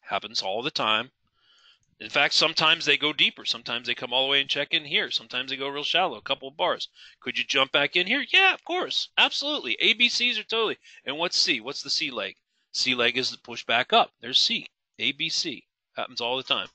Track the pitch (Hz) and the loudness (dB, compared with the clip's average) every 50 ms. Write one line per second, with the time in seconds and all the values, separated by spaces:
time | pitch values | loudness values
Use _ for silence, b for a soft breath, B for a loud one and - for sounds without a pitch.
0 | _ - - 98 - 104 113 - 107 98 95 110 123 147 - - 135 110 110 110 | _ -4 -4 -4 -4 -4 -8 -6 -6 -4 -4 -4 -4 -4 -4 -2 2 2 2 2
1 | 117 131 _ _ _ b b b b b b b b b b b b b _ _ | 0 -4 _ _ _ b b b b b b b b b b b b b _ _
2 | 104 107 - 147 143 151 - - 170 156 160 - 165 156 160 170 151 151 143 139 | -16 -2 2 2 4 4 4 2 2 2 2 2 4 4 4 2 4 2 2 2
3 | 139 151 151 135 160 208 - - 113 - - 113 117 - 123 120 123 120 120 - | 2 0 2 2 2 0 0 -4 -6 -6 -6 -6 -4 -6 -8 -6 -4 -4 -4 -4
4 | - 123 120 127 135 135 139 139 139 135 - 147 143 - - 165 156 143 156 202 | -4 -2 0 0 0 2 2 0 2 0 -2 -2 -2 -2 -2 -4 -2 0 -2 -2
5 | 202 120 - - 117 113 - 127 131 135 131 131 135 139 143 143 147 - - 165 | -2 -2 -4 -6 -6 -6 -8 -8 -6 -6 -6 -6 -6 -6 -6 -6 -4 0 2 2
6 | 190 175 127 107 - - 139 135 - 135 139 165 170 175 135 - - - B B | 2 2 -2 -6 -4 -6 -6 -4 -6 -16 -6 _ 0 0 0 -2 -4 -12 B B
7 | B B B B - - 123 120 123 - - 139 135 139 - 151 143 147 - 175 | B B B B -8 -6 -4 -4 -4 0 2 2 2 4 4 2 2 4 2 0
8 | 180 185 226 285 - - - 370 392 381 339 - _ - 330 359 349 - - - | 2 2 0 -2 -2 2 4 6 6 6 2 0 _ -6 -4 -4 -2 -2 -2 -4
9 | - - _ - 214 269 - - 277 285 302 269 120 127 110 - - 196 226 214 | -4 -4 _ 2 2 2 2 -2 -4 -2 -4 -4 -2 -4 -2 2 2 2 4 4
10 | 240 240 - - 240 247 240 214 - _ - 226 226 196 131 - B B B B | 2 2 2 2 0 0 0 -2 -4 _ -2 0 0 0 -2 -4 B B B B
11 | B - 135 151 165 180 - - - 190 165 120 107 120 143 - - 139 131 - | B -8 -4 -2 -2 -2 2 0 2 2 0 -2 -2 -6 -8 -8 -6 -4 -2 -2
12 | 160 147 127 117 98 98 92 _ _ _ _ _ _ _ _ - - 127 127 123 | -2 -2 -4 -4 -6 -6 -8 _ _ _ _ _ _ _ _ -2 0 0 2 2
13 | 120 120 120 123 131 120 120 - _ - 117 117 - - 117 117 123 _ - 240 | 2 2 2 2 -2 -2 -6 -8 _ -14 -12 -12 -4 0 2 2 2 _ 4 4
14 | 190 - _ _ - 117 131 - - - 233 208 - - _ _ _ _ _ _ | 4 4 _ _ -12 -2 0 2 2 2 0 -2 -6 -10 _ _ _ _ _ _
15 | 107 120 139 139 160 160 - - - 170 127 - - _ _ _ _ _ _ - | -2 -2 -2 -2 -4 -4 -2 -4 -4 -4 -6 -10 -12 _ _ _ _ _ _ -10
16 | 117 - 127 117 120 117 127 131 127 - 135 113 95 85 _ | -10 -8 -8 -6 -4 -2 -2 -4 -2 -2 -2 -2 -2 -8 _